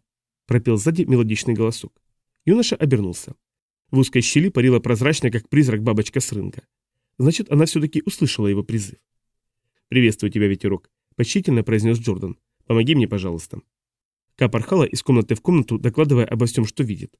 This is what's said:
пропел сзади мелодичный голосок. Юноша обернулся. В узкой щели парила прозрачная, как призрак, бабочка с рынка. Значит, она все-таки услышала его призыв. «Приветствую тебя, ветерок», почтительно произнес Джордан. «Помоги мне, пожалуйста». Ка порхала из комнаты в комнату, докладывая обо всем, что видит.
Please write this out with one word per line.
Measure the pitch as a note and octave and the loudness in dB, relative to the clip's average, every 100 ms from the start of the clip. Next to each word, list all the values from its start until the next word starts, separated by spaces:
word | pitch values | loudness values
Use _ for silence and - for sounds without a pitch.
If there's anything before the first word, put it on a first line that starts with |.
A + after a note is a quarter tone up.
| _ _ _ _ - | _ _ _ _ -2
пропел | A#2+ A2 A2 | 0 2 0
сзади | A#2 E3+ | 2 0
мелодичный | F3 B2+ A2 G#2+ - | 2 2 2 0 -2
голосок. | A2 A2+ A2+ - _ _ _ _ _ - | 0 -2 -4 -12 _ _ _ _ _ 0
Юноша | G#3+ A#3 - | 2 2 0
обернулся. | D3 B2+ G2 F2 - - _ _ _ _ - | 2 2 0 -6 -12 -20 _ _ _ _ -4
В | C3+ | 0
узкой | C3 C3 | 2 2
щели | A#2 D3 F3+ | 2 2 0
парила | C#3 B2+ B2 | 2 2 2
прозрачная, | A#2+ A2+ C3 D#3 B2 | 2 0 0 0 -2
как | A2+ - | -4 -2
призрак, | C#3+ C#3+ A2 | 2 2 2
бабочка | A2 G#2+ G#2 - | 0 -2 -2 -4
с | - | -4
рынка. | G#2+ F#2+ - - _ _ _ _ - | -6 -8 -12 -20 _ _ _ _ -2
Значит, | C3 E3 G#3 | 0 0 0
она | C#3+ D#3+ | 2 2
все-таки | E3 D3+ D3+ - | 0 -2 -4 -6
услышала | - C#3+ - G#2 | -2 -4 -2 -2
его | G2+ | -2
призыв. | G#2 A2+ G2 - _ _ _ _ _ _ _ _ - | -4 -6 -8 -14 _ _ _ _ _ _ _ _ -4
«Приветствую | B2 A#2 G#2 G#2+ | 2 2 2 -2
тебя, | G#2+ G#2 | 0 0
ветерок», | G2 G#2 F#2 _ _ _ - | 0 -4 -6 _ _ _ -6
почтительно | A#2+ G3+ F#3 B2 | -2 -2 0 0
произнес | G#2+ A2 A2+ A#2 | 2 0 2 0
Джордан. | A#2 F#2+ G2 - _ _ - | -2 -4 -6 -12 _ _ -2
«Помоги | A2+ A#2 D#3 | 0 2 2
мне, | A2 | 0
пожалуйста». | G#2 F#2 E2+ - - - _ _ _ _ _ _ - | -2 -6 -8 -10 -18 -20 _ _ _ _ _ _ -2
Ка | B2 | 0
порхала | A2+ - F#3+ | 0 0 2
из | C#3+ B2 | 2 0
комнаты | - B2 G#2+ A2 | 2 2 2 -2
в | |
комнату, | - F3 A#2+ A2 | 2 2 2 -2
докладывая | B2 A2+ D3+ B2+ A2+ | -2 0 2 2 2
обо | A#2 A#2 | 0 -2
всем, | A#2+ G#2+ | 0 -4
что | - | -2
видит. | B2+ G2 - _ | -6 -6 -12 _